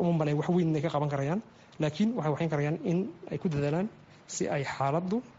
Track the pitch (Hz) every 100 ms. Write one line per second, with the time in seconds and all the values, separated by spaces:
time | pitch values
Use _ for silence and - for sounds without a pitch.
0 | 175 165 151 147 151 175 165 156 160 147
1 | 147 139 139 196 - - - - 151 147
2 | 214 240 151 139 165 151 147 170 196 170
3 | 208 - - 156 185 143 143 160 214 -
4 | - - - - - 151 135 - 139 156
5 | 185 226 -